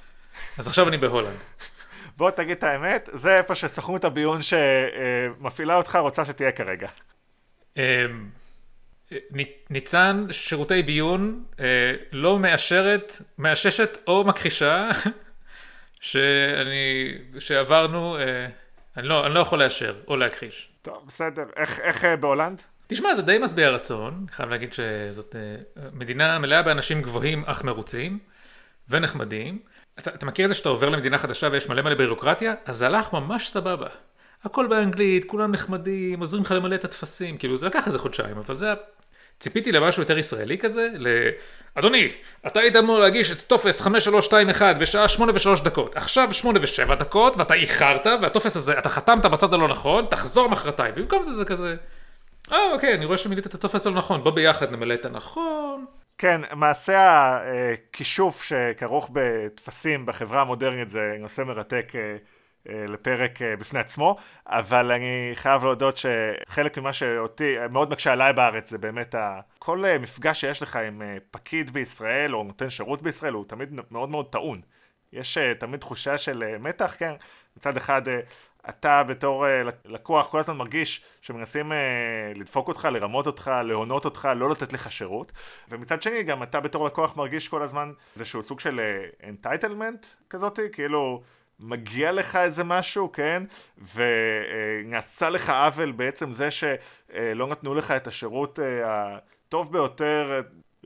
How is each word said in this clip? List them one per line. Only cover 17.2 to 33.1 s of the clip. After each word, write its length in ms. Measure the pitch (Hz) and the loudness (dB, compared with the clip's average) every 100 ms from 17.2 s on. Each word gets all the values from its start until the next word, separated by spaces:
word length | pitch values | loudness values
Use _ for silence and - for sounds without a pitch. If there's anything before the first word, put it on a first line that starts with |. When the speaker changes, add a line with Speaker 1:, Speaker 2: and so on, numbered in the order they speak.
| 123 131 | -14 -12
Speaker 1:
שעברנו, 800 | - 139 135 160 160 170 170 156 | 0 0 6 6 6 0 -4 -4
אה, 300 | 131 127 123 - - - - - | -4 -4 -6 -12 -20 -20 -16 -8
אני 100 | 131 | 0
לא, 180 | 156 143 | 2 4
אני 80 | |
לא 60 | 165 | 4
יכול 240 | 165 160 | 4 4
לאשר 320 | 131 - 113 101 - | 2 2 -4 -6 -4
או 80 | 135 | 0
להכחיש. 540 | 120 - 113 - - _ | 0 -2 -12 -14 -20 _
Speaker 2:
טוב, 220 | 156 - 135 | -16 -16 -16
בסדר. 360 | - 160 147 131 - | -8 -8 -8 -10 -4
איך, 240 | 151 - | -4 -2
איך, 260 | 170 160 180 | -2 2 2
אה, 100 | 160 | 2
בהולנד? 460 | 143 139 165 190 - _ - | 2 2 0 -6 -18 _ -8
Speaker 1:
תשמע, 260 | 214 403 | -2 2
זה 80 | 262 | 2
די 160 | 160 214 | 2 2
משביע 280 | 254 165 147 | 2 4 4
רצון. 440 | 123 - 113 113 175 | 4 -2 -6 -6 -8
אני 80 | 190 | -10
חייב 180 | - 120 | -8 -4
להגיד 240 | 120 117 | -4 -6
שזאת, 640 | - 113 107 104 101 107 113 | -6 -6 -4 -8 -10 -14 -12
אה, 460 | 107 107 - - 139 | -12 -14 -16 -18 -16
מדינה 460 | 131 120 123 160 165 | -10 -6 0 2 2
מלאה 220 | 139 160 | 4 4
באנשים 400 | 165 147 - 156 | 4 2 0 -2
גבוהים 420 | 127 117 139 156 147 | -2 -2 -2 -2 -4
אך 180 | 139 | -4
מרוצים 560 | 135 113 107 120 160 202 - _ - - _ _ - | -4 -4 -6 -6 -6 -8 -12 _ -20 -20 _ _ -4
ונחמדים. 680 | 147 160 143 107 107 131 202 - _ _ - | 0 0 -4 -8 -8 -8 -12 -16 _ _ -14
אתה, 140 | 170 | -12
אתה 120 | - 139 | -8 -6
מכיר 200 | 160 196 | 0 2
את 40 | |
זה 40 | |
שאתה 160 | 196 151 | 2 0
עובר 200 | 120 139 | 2 2
למדינה 280 | 151 131 143 | 2 0 0
חדשה 300 | 143 - 151 | -2 -2 0
ויש 180 | 139 - | 0 0
מלא 120 | 127 | -2
מלא 140 | 147 139 | 0 2
בירוקרטיה? 580 | 127 113 135 185 226 214 - | 2 2 0 0 -2 -4 -6
אז 120 | 117 | -2
זה 100 | 127 | 2
הלך 260 | 208 214 | 2 0